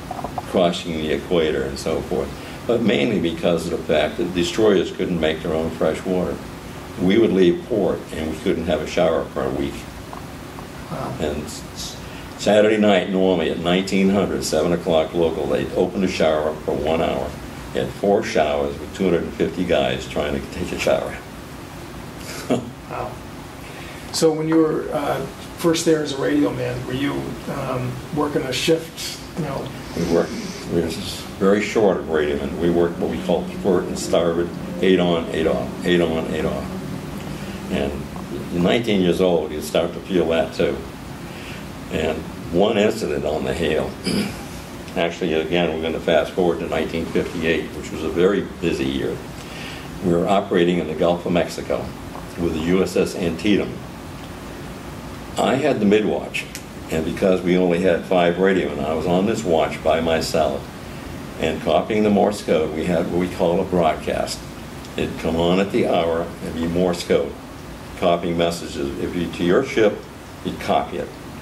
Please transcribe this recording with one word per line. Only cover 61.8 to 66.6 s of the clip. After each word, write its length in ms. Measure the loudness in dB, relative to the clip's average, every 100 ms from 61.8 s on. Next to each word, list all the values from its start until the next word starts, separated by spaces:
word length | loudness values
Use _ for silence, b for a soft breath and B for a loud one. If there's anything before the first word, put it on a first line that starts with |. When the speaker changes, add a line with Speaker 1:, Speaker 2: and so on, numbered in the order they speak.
| 4 2
Speaker 1:
the 60 | 4
Morse 320 | 6 4 2
code, 320 | 2 2 2
we 120 | -2 0
had 260 | 0 2
what 80 | 0
we 80 | 0
call 300 | 0 2 2
a 60 | 2
broadcast. 760 | 2 2 2 -2 -2 -2 -6 -10 -14 -12 -12 -10 -4
It'd 240 | -4 -2
come 160 | -2 2
on 240 | 4 4
at 120 | 4
the 160 | 2 2
hour, 400 | 2 2 0 -2 -8
it'd 120 | -8
be 120 | -4